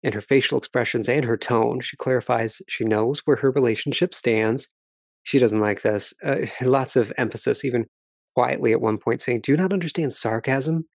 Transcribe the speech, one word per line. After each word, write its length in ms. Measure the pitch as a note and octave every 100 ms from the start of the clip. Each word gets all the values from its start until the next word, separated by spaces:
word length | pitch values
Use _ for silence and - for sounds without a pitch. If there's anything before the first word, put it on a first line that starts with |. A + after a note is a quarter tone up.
in 120 | C#3
her 80 | G#2
facial 360 | - C#3 - C3
expressions 500 | - B2+ A#2 A#2+ A2
and 160 | C#3 B2
her 100 | A2+
tone. 440 | - A#2 A#2 B2+
She 160 | - -
clarifies 680 | - B2+ - A#2 A2+ - -
she 160 | -
knows 360 | A2+ G#2+ A2+ D3
where 120 | - C3+
her 140 | C#3
relationship 640 | C3 B2 A2 - C3+ F3+
stands. 540 | - - A2 A2 C3+ - _ _ _ _ _
She 160 | - C#3
doesn't 220 | A#2+ G#2+
like 220 | G#2 G#2
this. 320 | - G#2 - -
Uh, 220 | C#3 C3+ A#2+ -
lots 340 | B2+ C3+ B2+ C3+
of 160 | A2 -
emphasis, 460 | A#2 - - A#2+
even 220 | C3+ A#2+ A2+ _ _ _ _
quietly 380 | - B2 C#3+ C3
at 80 | A2+
one 180 | A2+ G#2+
point 240 | - A#2+
saying, 180 | - A#2+
"Do 120 | A2+
you 60 | D3
not 140 | F#3+
understand 400 | F#3+ E3+ - D3
sarcasm?" 760 | - A2+ A2 - C3+ C3+ E3 D#3+